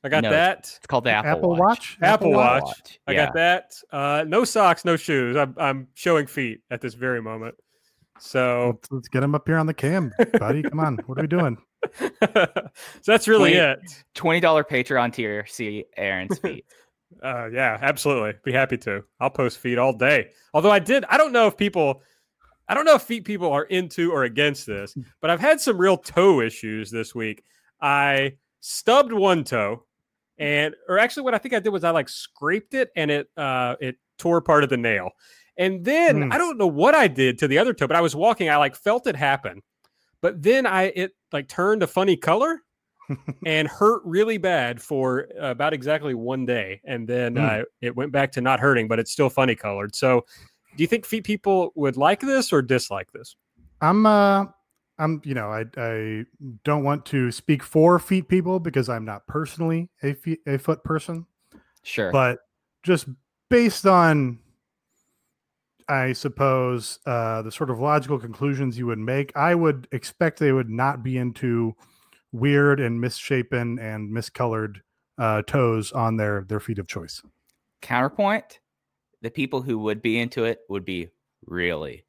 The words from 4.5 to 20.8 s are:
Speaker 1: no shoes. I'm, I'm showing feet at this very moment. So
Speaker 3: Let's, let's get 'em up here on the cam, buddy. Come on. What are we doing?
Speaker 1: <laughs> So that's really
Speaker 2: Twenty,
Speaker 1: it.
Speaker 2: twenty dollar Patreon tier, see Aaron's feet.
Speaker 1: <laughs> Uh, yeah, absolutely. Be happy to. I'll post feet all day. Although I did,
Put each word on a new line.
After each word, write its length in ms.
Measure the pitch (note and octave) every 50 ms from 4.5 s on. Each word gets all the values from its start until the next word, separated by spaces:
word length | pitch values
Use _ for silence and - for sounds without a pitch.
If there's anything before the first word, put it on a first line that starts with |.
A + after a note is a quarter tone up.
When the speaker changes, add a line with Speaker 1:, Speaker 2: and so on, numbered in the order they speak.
| - A3 G3+ F3+ E3+ - -
Speaker 1:
no 100 | F3 E3+
shoes. 380 | D#3 - - D#3 C3+ B2 A#2+ B2
I'm, 200 | D3 C#3+ C3+ B2+
I'm 300 | - D#3+ C#3 C3+ C3+ C3 _ _
showing 320 | - - F3 E3+ D#3 C#3+
feet 340 | C3+ - D3 C3 A#2 A2 - _ _
at 100 | B2+ A#2
this 140 | - B2 A2
very 260 | A#2+ B2+ B2+ B2 A#2
moment. 340 | A2 A2 A2 A2 A2 A#2 - _ _ _ _ _ _ _ _ _ _ _ _ -
So 540 | - - - C3+ B2+ B2 B2 A#2+ B2 B2 A#2
Speaker 3:
Let's, 160 | - - -
let's 160 | C3+ C3 A#2
get 160 | - - C3 C3+
'em 100 | C#3+ D3
up 140 | D3 _
here 100 | - D#3+
on 80 | D#3+ D#3
the 80 | D#3 D3+
cam, 400 | - - C#3 F3 F#3+ E3 A#2+ - - A#3 A3+ - A3+
buddy. 220 | G#2 G#2+ C3 D3+
Come 180 | D3+ D4 D3+ D#3
on. 180 | D#3+ D3+ B2+ A2 -
What 100 | - B2+
are 40 | C3+
we 60 | D#3
doing? 300 | D3+ E3+ F3 E3+ C3+ A#2 - _ _ _ _ - -
Speaker 1:
<laughs> 300 | _ - - - - _ A3 - - G#3+ F3+ - _ F3+ - - _ - - - - -
So 100 | _ -
that's 160 | A3 A3+ -
really 240 | G#3 A3 G#3+ F#3+ E3 E3+
Speaker 2:
Twenty, 20 | F3+ E3 C#3+
Speaker 1:
it. 80 | C3+ - - - - - _ _ _
Speaker 2:
twenty 260 | - - E3 D#3+ F3
dollar 240 | E3+ E3 D#3+ D#3 D3
Patreon 500 | - D3 B2+ B2 - C#3+ B2+ A#2+ A#2+ A#2+
tier, 320 | - A#2 G#2 G#2 G#2 G2+
see 380 | - - - A#2 G#2 G#2 G#2+ - _ _
Aaron's 420 | - G2 G2 F#2+ F#2 F#2 G2 -
feet. 280 | - - F3+ D3 - _ _
Speaker 1:
<laughs> 60 | _ _ _ _ _ _ _ _ _ _ -
Uh, 240 | C3 B2+ A#2+ A#2 A2+ A#2
yeah, 240 | B2+ C3+ A#2+ A2 A2
absolutely. 520 | C3 C#3 C#3 C3+ - D3 C#3 B2 G#2+ G#2+ G2+ - _
Be 80 | C3+
happy 260 | B2 C3 C3 C3 B2+ A#2+
to. 220 | - A2 G2+ G2+ - _ _ _
I'll 80 | B2 C3+
post 300 | - - C3 A#2+ - -
feet 180 | - B2+ A#2+
all 160 | A#2+ B2 C3+ B2
day. 340 | A2 B2 C#3 D3 C3 G#2 - _ _ _ _ -
Although 180 | D3+ D#3+ G#3
I 80 | G#3
did, 260 | G3